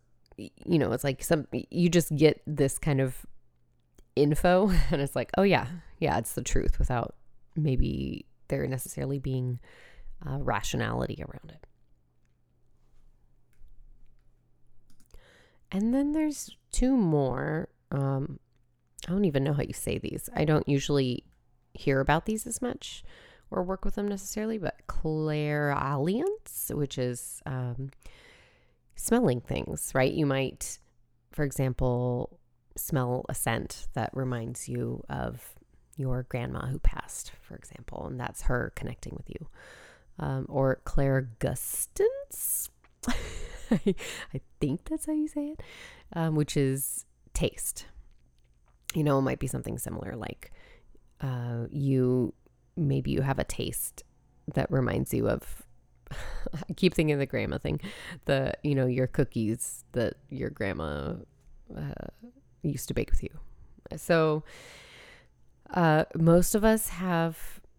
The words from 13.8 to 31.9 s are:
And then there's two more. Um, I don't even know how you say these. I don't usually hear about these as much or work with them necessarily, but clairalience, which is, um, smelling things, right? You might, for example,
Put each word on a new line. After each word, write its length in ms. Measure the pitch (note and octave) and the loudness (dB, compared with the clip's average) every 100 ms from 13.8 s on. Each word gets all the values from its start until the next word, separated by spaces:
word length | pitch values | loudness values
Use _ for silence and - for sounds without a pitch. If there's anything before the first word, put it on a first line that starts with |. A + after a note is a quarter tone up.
| - - - - - _ _ _ - - - - - - - - - _ _ | -18 -20 -20 -20 -20 _ _ _ -20 -20 -20 -20 -20 -20 -20 -20 -20 _ _
And 220 | F#3+ A3 | 0 2
then 200 | C4 C#4+ | 4 4
there's 420 | D#4 D#4 C#4 - - _ | 2 0 -2 -10 -16 _
two 240 | - B3+ C4+ | 2 4 6
more. 720 | F3+ D3+ C3 B2+ D3 D#3 - _ _ | 6 4 2 0 -2 -2 -4 _ _
Um, 480 | C#3+ C#3 C3+ C#3 C3+ _ _ _ _ _ - - | -2 0 0 -4 -8 _ _ _ _ _ -14 -4
I 40 | |
don't 140 | F#3 G3 | 2 4
even 180 | C#3 | 4
know 100 | C#3 | 2
how 100 | C#3+ | 2
you 100 | - | 0
say 240 | - - - | -4 -4 -4
these. 320 | - - - - | -4 -8 -6 0
I 100 | D#3 | 4
don't 220 | D3+ - | 4 4
usually 560 | C#3 - C#3+ C3 A#2+ - _ _ _ _ | 0 2 0 0 -2 -8 _ _ _ _
hear 260 | - - C3+ | -6 0 2
about 260 | C#3 D#3 - | 2 2 2
these 220 | A3 - | -4 -4
as 140 | A3+ | -6
much 420 | A#3+ - - - - - - - - | -6 -6 -10 -14 -16 -20 -20 -20 -6
or 120 | F#3 | -4
work 220 | F3+ F#3+ - | -2 0 0
with 100 | - | 0
them 120 | G#3 | -2
necessarily, 500 | G3 G3 G#3+ A3 A3 | -4 -6 -4 -4 -2
but 180 | E3 - - | -4 -6 -4
clairalience, 1900 | - D#3+ D#3 D#3 D3+ D3 D3 D3 C#3 C3+ C#3+ D#3 A3 F#4+ G#4+ - - - | 0 0 0 0 0 0 2 2 2 0 0 2 2 0 -4 -8 -10 -4
which 240 | - C#3 - | -2 -2 -2
is, 440 | B2 B2 - - - | -2 -4 -10 -12 -8
um, 460 | C3 B2 A#2+ C3+ - - - - - - _ _ _ _ - | -6 -4 -6 -8 -12 -20 -20 -20 -20 -20 _ _ _ _ -10
smelling 440 | - A#3 G#3 B2 | 2 4 4 2
things, 500 | - - - - - | -2 -4 -4 -6 -2
right? 180 | C3 C3 | 2 4
You 140 | - C#3+ | 4 2
might, 540 | C3+ C3 - - - _ _ _ _ _ | 2 -2 -4 -10 -12 _ _ _ _ _
for 120 | - | -4
example, 960 | C#3+ - C3 B2 B2+ | -2 0 0 2 2